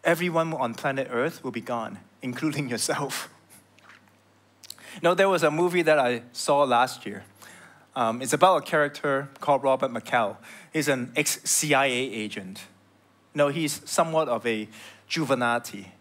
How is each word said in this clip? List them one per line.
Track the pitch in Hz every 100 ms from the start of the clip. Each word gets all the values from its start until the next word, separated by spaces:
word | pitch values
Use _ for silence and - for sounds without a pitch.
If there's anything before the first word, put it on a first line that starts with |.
everyone | - 165 180 165 160
on | 160 123
planet | 113 147 135 127
Earth | 123 139 165
will | 131
be | 117
gone, | 107 120 110 98 - _
including | 131 123 156 147 139
yourself. | 113 - 143 143 - -
<laughs> | - _ - _ _ - - _ _ _ _ _ _ - - - -
Now, | 165
there | 180 196
was | 180
a | 156
movie | 151 175 175
that | 160 151
I | 123 120 117
saw | - - 143
last | 143 120 127 - -
year. | 101 - _ - - - - _ -
Um, | 117 117
it's | 131
about | 147 180 170
a | -
character | 156 143 143 147 135 139 -
called | - 139
Robert | 135 131 135
McCall. | 117 - 123 107 95 - - -
He's | 160 147
an | 131 120 123
ex-C | 151 - - - 156 135
I | 139
A |
agent. | 123 131 110 107 104 92 95 - _ _ _ _ _ _ 147
No, | 143
he's | 143 156 - -
somewhat | - 165 160 147
of | 117 120
a | 110 107 - - - _
juvenile | 165 143 135 120 120 - 101 95 -